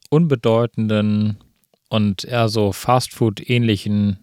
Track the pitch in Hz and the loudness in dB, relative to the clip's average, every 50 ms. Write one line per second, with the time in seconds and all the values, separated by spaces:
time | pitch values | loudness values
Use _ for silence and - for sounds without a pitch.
0 | _ - 147 160 175 147 135 117 - 117 113 117 120 117 - 117 110 107 107 107 | _ -2 0 2 2 2 0 0 2 2 2 2 2 0 -2 -2 -2 0 0 0
1 | 107 107 104 107 107 107 104 - _ _ _ _ _ _ _ _ _ - 113 110 | 0 0 0 0 0 -2 -4 -6 _ _ _ _ _ _ _ _ _ -4 -2 0
2 | 104 104 92 - - - 123 120 113 107 110 110 104 98 - - - 120 127 123 | 0 0 -2 -4 -6 -4 -2 0 0 0 0 0 0 0 -2 -2 0 0 0 0
3 | - - - - 120 110 98 101 - - 120 120 117 113 104 - - 107 104 104 | 0 -2 -4 -2 -2 -2 -2 -4 -4 -2 0 0 2 2 0 0 -2 -2 0 0
4 | 101 101 95 - | 0 0 -2 -4